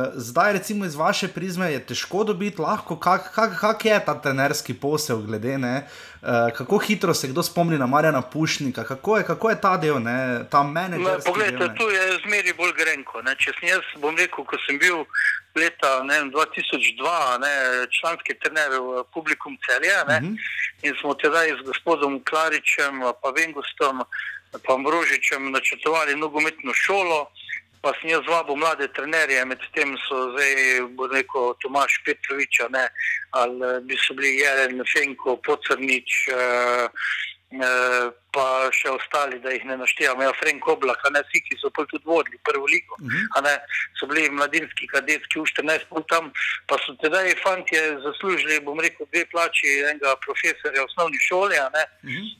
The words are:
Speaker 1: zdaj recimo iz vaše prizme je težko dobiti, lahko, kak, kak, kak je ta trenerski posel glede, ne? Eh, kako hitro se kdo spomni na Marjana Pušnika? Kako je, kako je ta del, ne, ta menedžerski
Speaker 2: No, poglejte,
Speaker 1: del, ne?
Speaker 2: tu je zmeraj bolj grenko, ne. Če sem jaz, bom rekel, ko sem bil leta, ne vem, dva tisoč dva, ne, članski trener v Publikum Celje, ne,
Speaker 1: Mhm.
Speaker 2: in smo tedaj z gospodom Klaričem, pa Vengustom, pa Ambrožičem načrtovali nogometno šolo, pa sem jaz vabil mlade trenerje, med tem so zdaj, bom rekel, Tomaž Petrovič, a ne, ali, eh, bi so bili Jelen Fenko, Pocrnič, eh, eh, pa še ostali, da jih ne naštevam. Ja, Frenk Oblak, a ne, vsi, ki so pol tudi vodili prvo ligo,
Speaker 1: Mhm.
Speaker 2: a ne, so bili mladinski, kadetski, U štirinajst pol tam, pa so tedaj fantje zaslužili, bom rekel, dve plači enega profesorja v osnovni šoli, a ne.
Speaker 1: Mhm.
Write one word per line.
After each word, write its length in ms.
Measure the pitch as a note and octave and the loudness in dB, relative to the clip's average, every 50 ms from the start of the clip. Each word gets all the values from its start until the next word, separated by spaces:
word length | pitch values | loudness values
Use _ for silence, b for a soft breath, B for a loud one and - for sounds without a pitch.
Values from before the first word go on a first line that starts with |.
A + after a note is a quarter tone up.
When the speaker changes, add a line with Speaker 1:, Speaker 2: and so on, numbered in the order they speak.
| C3 C3 - | -2 -2 -4
Speaker 1:
zdaj 400 | C3+ A#2 A#2 B2 E3 F#3 G#3 G3+ | -6 -8 -2 2 2 4 4 2
recimo 320 | F#3 - - G#3+ G#3 G3 | 0 -2 -4 -4 -4 -4
iz 100 | F3 C#3+ | -4 -2
vaše 340 | C#3+ D#3+ F#3 G3 - G3+ F3+ | 0 0 0 0 0 -2 -4
prizme 380 | - F3 E3 F#3+ F3 F3+ F#3 | -6 -6 -8 -6 -4 -2 -2
je 140 | E3+ D3 B2+ - | -2 -2 -4 -4
težko 400 | - B2 - - - - F#3+ A3 | -6 -8 -8 -6 -4 -2 -2 0
dobiti, 380 | G3+ G#3 F3 G3+ G#3 - - | 0 -2 -2 -4 -4 -4 -2
lahko, 360 | D#3 D#3 G#3 G3+ - - F3 | -2 -2 -2 -2 -4 -6 -8
kak, 360 | D#3 - F3 F#3 F#3+ F#3 - - | -2 0 2 2 2 0 -2 -2
kak, 260 | - A3 G#3+ F3+ E3 | 0 0 0 0 0
kak 260 | G3 G#3+ A3 A3 - | 0 0 0 2 2
je 120 | A3 G#3 G3 | 2 4 4
ta 160 | G3+ - D3 | 2 0 -2
trenerski 600 | - - D3 C3 C3+ C3+ C#3+ D3 D3 - - A#2+ | -2 0 0 2 2 2 2 0 -2 -4 -6 -6
posel 440 | - - C#3 D3+ D3+ - - B2 A2 | -4 -2 -2 0 0 0 0 -2 -2
glede, 400 | G#2 - A2+ G#2 G#2+ B2+ C3+ C#3 | -2 -4 -4 -4 -2 -2 -2 -2
ne? 280 | B2+ B2 B2+ C#3 C#3 B B B B B B B | -2 -2 -2 -4 -4 B B B B B B B
Eh, 320 | B B2 B2 A#2 A#2 A#2 | B 2 4 4 4 4
kako 280 | A2+ - B2+ - G3 G3+ | 2 -2 -2 2 2 2
hitro 360 | - - G#3+ - - F3 D3 | 2 2 0 2 2 2 2
se 140 | - - C3 | 2 0 -2
kdo 140 | C3 E3 E3+ | -2 -2 -2
spomni 360 | - - F3 E3+ E3+ D#3+ C#3+ | 0 0 2 2 2 2 2
na 80 | C3 | 2
Marjana 360 | A#2+ C3+ D3 D#3 D#3+ D3 C3 B2 | 4 4 4 6 4 4 2 0
Pušnika? 640 | - - D3 D#3 D#3 - - D3 C3 - - A2 | -2 -2 0 0 0 0 0 -2 -4 -4 -4 -6
Kako 320 | - C3+ C3+ - G3+ A3 | -6 -6 -4 0 2 2
je, 80 | G#3 F3+ | 2 2
kako 260 | - E3 - G#3+ A3 | 0 0 0 2 0
je 100 | G#3+ G#3+ | 2 2
ta 160 | - G3 F#3 | 2 2 2
del, 220 | F3+ D#3+ D3+ D3 C3 | 2 2 2 2 2
ne, 460 | A2+ A#2 B2 B2+ C3 B2+ B2 A#2 A2+ | 0 0 0 0 0 0 -2 -2 -2
ta 180 | - - C#3+ C#3+ | 2 4 4 4
menedžerski 400 | D3 D3 E3 F#3 - F3 D#3+ F3 - - - | 4 2 -2 -2 -2 -2 -2 0 0 0 0
Speaker 2:
No, 40 | C#3 | 0
poglejte, 320 | - - G#3+ G#3+ G3 - - | 0 0 2 2 0 0 0
Speaker 1:
del, 100 | F3+ - | -2 -2
ne? 60 | - | 0
Speaker 2:
tu 100 | - A3+ | 0 0
je 340 | G#3+ G3+ F#3+ F#3 F#3+ F#3 F3 | 2 2 2 2 2 0 0
zmeraj 360 | - G3+ G#3 G3+ F#3 F3+ E3 | 0 0 0 2 2 2 0
bolj 180 | D3+ F3 F3+ D#3 | 0 0 0 2
grenko, 480 | D3+ D#3+ D#3+ D#3 C#3 C3 - - A2+ A#2 | 2 2 2 0 0 -4 -8 -10 -6 -4
ne. 120 | C3 C3+ | -2 -2
Če 160 | - - C#3 C3 | 0 0 -2 -2
sem 160 | - F3 F3 | -2 0 2
jaz, 140 | F#3 F#3 - - - | 2 2 0 -4 -8
bom 200 | D#3 C#3+ D3+ D#3+ | -4 -2 0 2
rekel, 280 | E3+ F3+ F3 E3 D3+ C3+ | 2 2 2 0 -4 -8
ko 120 | - - C3+ | -6 -6 -4
sem 180 | - - C#3 C#3+ | -2 -2 0 2
bil 240 | D#3+ F3+ F3 D#3+ C#3 - B B B B B B B B - | 4 4 2 2 -2 -4 B B B B B B B B -2
leta, 500 | D#3 E3 E3 - - D#3 C#3 C3+ C3 C3 | 0 0 0 0 2 2 2 2 2 2
ne 120 | C3+ D3 | 2 2
vem, 160 | D3+ D3 C3+ | 2 2 0
dva 160 | C3 D3+ D#3 | 0 0 0
tisoč 480 | - - F#3 - - - C3+ A#2+ A#2+ A#2+ | 0 0 -2 -4 -2 -2 0 2 0 0
dva, 420 | A#2 C3 D#3 F3 E3 D3 B2+ B2 | 0 0 0 2 2 2 2 2
ne, 160 | A#2+ C3+ C#3+ C#3+ C#3 C3 B2+ B2+ B2+ B2 A#2+ | 2 0 0 0 2 2 2 2 0 0 -2
članski 460 | - - - E3 E3+ - - - - | -2 -2 -2 -2 -2 -2 -4 -6 -6
trener 360 | - - D#3 D3+ D#3 D3+ C#3+ | -4 -4 -2 0 0 0 0
v 320 | C3 C3 B2+ B2+ B2+ B2+ B2 - | 0 -2 -2 -2 -4 -4 -6 -6
Publikum 500 | - E3 D#3 D#3 D3 - - C#3+ C3+ - | -8 -6 -4 -2 -2 -4 -4 -8 -12 -8
Celje, 380 | - - B2 B2+ D3+ F3+ G3+ F#3+ D#3 | -2 0 0 2 2 2 2 2 2
ne, 160 | C#3 D3+ D#3 | 2 2 0
Speaker 1:
Mhm. 160 | C3+ F3+ A3 G#3+ B B B B B B B _ | 0 -2 -6 -6 B B B B B B B _
Speaker 2:
in 140 | - D3 C3 | -4 -2 -2
smo 200 | - - D3 C#3 | -2 -2 -2 0
tedaj 360 | - - D3+ D3+ E3 E3 D#3 | 2 2 4 4 4 2 2
z 120 | C#3+ B2 C3+ | 0 -2 -4
gospodom 580 | C3+ B2 - - E3+ E3 D3 C#3+ C#3 C#3 C3+ - | -6 -8 -4 0 2 2 2 2 0 0 -2 -2
Klaričem, 800 | - D#3+ D#3 D#3+ D#3+ D#3 D3 - - - - D3 C#3 C#3 C3 B2+ B2 A#2 | 0 0 2 2 2 2 0 2 2 2 2 2 0 0 -2 -2 -2 -2
pa 140 | - - C#3 | -2 -2 -2
Vengustom, 760 | C3 D3+ E3 E3 D3+ C#3+ C3 - - - D#3+ C#3 C3+ B2+ B2 - B B B B B B B _ - | 0 0 0 0 -2 -6 -8 -8 -2 0 2 2 2 0 -4 -6 B B B B B B B _ -16
pa 140 | B2+ - C3 C3 | -6 0 2 2
Ambrožičem 800 | C3 C#3 D3 D#3+ E3+ D#3+ D3+ C#3 C3 - - D#3 C3+ C3+ C3+ | 2 2 2 2 2 2 2 2 2 2 0 0 -2 -2 -2
načrtovali 640 | C3+ C3+ - - C#3 A#2+ - D#3 D#3+ D#3+ D#3 D3 C#3+ | -2 0 0 0 -2 -2 0 0 2 2 2 0 0
nogometno 560 | D3 D#3 D#3 C#3+ D3+ D3+ D#3+ D#3 - - C3 A#2 | 0 -2 -2 -2 0 0 0 -2 -4 -4 -4 -2
šolo, 540 | - - - F#3+ G3+ F#3+ F3 D#3+ D3+ C#3+ - - B B B B B B B _ | 0 2 2 2 2 2 2 0 0 -2 -4 -10 B B B B B B B _
pa 160 | _ - C#3+ C3 | _ -2 -2 -2
sem 160 | - - D#3+ | -2 -2 0
jaz 140 | E3 D#3 B2+ | 0 0 2
vabil 320 | D3+ E3+ E3+ D#3+ D3 C#3 | 2 0 0 2 0 -2
mlade 320 | C#3+ D#3+ E3 D#3 C#3 C#3 C3 | 0 2 0 0 0 -2 -4
trenerje, 560 | - - C3+ D3+ D#3+ D#3+ D#3 C3+ C#3 B2+ B2+ | -4 -6 -4 -2 0 2 2 4 2 2 2
med 140 | C3 B2+ A#2 - - | 0 -4 -8 -10 -6
tem 260 | - D#3+ D3 C#3 C3+ A#2+ | -2 -2 -2 -2 -2 -4
so 160 | - - C#3+ C3 B2+ B2+ | -6 -4 -2 -2 -2 -2
zdaj, 260 | B2 C#3 C#3+ C#3 C3+ C3+ C3 C3 B2+ B2+ B2+ B2 | 0 2 2 2 4 4 4 4 4 2 0 -2
bom 180 | B2 B2+ C3 | -4 -6 -4
rekel, 480 | B2 C3+ C3+ C3 - - C3+ B2 B2 A#2+ | -2 0 0 -2 0 0 0 0 0 0
Tomaž 360 | - - C3 C3+ C#3 C#3 B2 - - | -2 -4 -2 0 2 2 2 2 0
Petrovič, 600 | - D3+ C#3+ - - - - C#3 C#3 - - - | 0 -2 -4 -4 -4 -6 -4 -2 -2 0 0 0
a 80 | A#2+ A#2 | 0 0
ne, 200 | C3 C3 B2+ A#2 - B B B B B B B | 0 0 0 -2 -2 B B B B B B B
ali, 320 | - C3 A#2+ A#2+ B2 B2+ | 0 0 0 0 0 -2
eh, 200 | B2+ B2+ B2+ B2+ | -4 -2 -2 -4
bi 140 | B2 B2+ C3+ | -4 -4 -2
so 180 | B2+ - - C#3 | 0 0 0 0
bili 240 | C3+ C#3 C#3 C3 C3+ | 0 0 2 2 4
Jelen 440 | C#3+ C#3+ C3+ C3+ C3+ B2+ B2+ B2+ A#2+ | 4 2 4 2 2 0 0 -2 -4
Fenko, 520 | - - D#3 C#3+ C3+ C3 - - C3+ B2 | 0 0 0 0 0 -2 -4 -2 -2 -2
Pocrnič, 720 | A#2+ - D3 D3 C#3+ - - C#3 B2 C3 C3+ C3 B2+ - - - - - | 0 0 0 0 0 0 -2 -2 0 0 0 0 0 0 -2 -2 0 0
eh, 640 | C3+ C3 B2+ B2+ B2 B2 B2 B2 B2 B2 B2 A#2+ A2+ - B B B B B B B B B B _ C3 | 0 0 0 2 2 2 2 2 2 2 2 0 -2 -2 B B B B B B B B B B _ -8
eh, 540 | C3+ C3 B2+ B2+ B2+ B2+ B2 B2 B2 B2 A#2+ A#2+ - _ _ | -4 0 0 2 2 2 4 2 2 0 -2 -4 -8 _ _
pa 180 | - C#3+ C3 C3 C3 C3 C3 C3 | -2 0 2 2 2 2 2 2
še 200 | A#2 - - C#3+ | 2 0 0 0
ostali, 480 | C3 B2+ - - - D3+ C#3+ C3+ B2+ B2 | -2 -4 -2 -2 0 0 0 0 -4 -6
da 120 | B2 C3 | -6 -4
jih 140 | C3 A#2 A2+ | -4 -4 -6
ne 120 | C3+ C3 | -6 -8
naštevam. 440 | C3 B2+ A2+ - - D#3 C#3 B2+ B2+ | -4 -2 -2 0 2 2 2 2 2
Ja, 120 | C3+ C3+ B2+ | 2 0 0
Frenk 340 | - D#3+ D#3 D3 C3+ - | 2 2 0 0 2 2
Oblak, 320 | D#3+ D#3 C#3 C3+ B2+ A#2+ - | 0 2 2 2 0 0 2
a 100 | - C#3+ | 2 2
ne, 120 | D3 C#3+ C3+ | 2 2 0
vsi, 180 | - - E3+ | 0 0 -2
ki 160 | - - - | -2 -2 -4
so 140 | - - - | -4 -4 -4
pol 160 | - - D3 | -2 -4 -4
tudi 180 | - - D3+ - | -4 -6 -6 -2
vodili 340 | D#3 E3 E3 C#3 - - - | 0 2 2 2 0 -4 -6
prvo 260 | - D3+ D3 C#3 C#3 | -2 -2 -2 0 0
ligo, 300 | C#3 D#3+ F3 - - - | 0 0 0 -2 -4 -12
Speaker 1:
Mhm. 260 | - D#3 B2 A#2+ F3 A3 A3 | -12 -8 -4 -2 -2 -2 0
Speaker 2:
a 100 | - C#3+ | 0 2
ne, 140 | C#3 D3 C#3+ C#3+ - - B B B B B | 2 2 2 0 -2 -4 B B B B B
so 140 | - - | -6 -4
bili 220 | C3+ D3 D#3+ D#3 C#3+ | -2 2 2 2 2
mladinski, 580 | C#3+ C#3+ C#3+ C#3+ C#3+ D#3+ D#3 B2+ - - - | 2 2 0 2 2 0 -2 -2 -4 -6 -6
kadetski, 520 | - - C#3 B2+ D#3 D3+ D3 - - - D#3+ | -2 -2 -2 0 0 0 -2 -2 -4 -4 -2
U 80 | D#3 | -2
štirinajst 400 | D3+ - - C#3+ D3+ D#3+ D3+ - | -2 -2 0 0 0 0 0 -2
pol 160 | - - D#3+ D#3 | -4 -8 -8 -2
tam, 280 | - E3 E3 E3 C#3 - B B B B B B | 0 0 0 0 -2 -6 B B B B B B
pa 140 | - C#3+ - | -2 -2 0
so 160 | - - C3+ | 0 -2 -4
tedaj 380 | - - D#3 E3 F#3+ F#3+ F3+ E3 | -2 0 0 2 2 2 2 2
fantje 440 | - - G3 F#3 F#3 E3+ - E3 D#3+ D#3+ D#3 D3 C3+ | 2 2 0 0 0 -2 -2 0 2 2 0 -2 -4
zaslužili, 600 | C3 D3 C#3+ - - G3 F3+ D3+ D3+ D#3 D#3 D3+ | -6 -6 -6 -4 -2 -2 0 0 0 0 0 0
bom 200 | C#3+ C#3+ D3 D#3+ | 0 -2 -2 -2
rekel, 260 | E3 E3 - - D3+ | 0 -2 -2 -4 -6
dve 180 | - - E3+ E3 | -4 -2 -2 -2
plači 400 | - - E3+ E3+ D#3+ - - - C#3+ C#3 C#3 | 0 0 0 0 2 2 2 2 2 2 2
enega 360 | C#3+ D3 D3+ D3 C#3+ C3+ C3 - | 2 0 -2 0 0 0 0 0
profesorja 640 | - C#3 C#3 - - E3 D3+ - - D3+ C3+ C#3 C3+ | -2 -6 -4 -2 0 0 0 -2 -2 -2 -2 0 -2
v 20 | |
osnovni 340 | B2 - F3+ E3+ D#3+ C#3 B2+ | -2 0 0 0 0 0 0
šoli, 360 | - - F3+ F#3 G3 G3+ F3+ | 0 2 2 2 2 4 2
a 140 | D3 C#3 C3 | 2 2 2
ne. 140 | D3 D3+ D#3 - _ _ | 0 0 0 -2 _ _
Speaker 1:
Mhm. 240 | - C#3 B2 D#3+ G#3 A3 - - | -12 -10 -8 -8 -8 -10 -12 -14